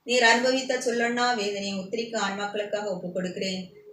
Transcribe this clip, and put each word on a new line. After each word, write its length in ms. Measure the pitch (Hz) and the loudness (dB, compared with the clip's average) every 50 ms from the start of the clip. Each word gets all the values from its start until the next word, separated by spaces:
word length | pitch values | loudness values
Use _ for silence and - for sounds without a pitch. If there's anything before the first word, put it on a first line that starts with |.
| - | -4
நீர் 200 | - 240 247 233 | 0 4 6 8
அனுபவித்த 540 | 226 240 240 254 262 262 262 262 - 254 | 8 6 6 4 4 2 2 0 0 -2
சொல்லொண்ணா 580 | 247 - 240 233 240 233 240 240 247 247 247 247 | 0 0 0 0 0 0 0 2 2 2 2 2
வேதனை 380 | 214 196 208 202 196 202 196 196 | 0 0 -2 -2 -4 -4 -4 -4
உத்திரிக்க 460 | 190 185 - 233 226 233 - 226 214 | -6 -6 -4 -4 -4 -4 -2 -2 -2
ஆன்மாக்களுக்காக 680 | 196 196 196 202 208 202 - 208 208 208 214 208 208 | -2 -2 -2 -2 -4 -4 -4 -4 -4 -2 -2 -4 -2
ஒப்புக் 280 | 208 185 180 180 180 175 | -2 -4 -4 -6 -6 -4
கொடுக்கிறேன். 480 | 185 180 180 - - 196 190 185 185 180 - - - - - | -4 -4 -4 -4 -4 -4 -4 -4 -4 -6 -10 -14 -20 -20 -20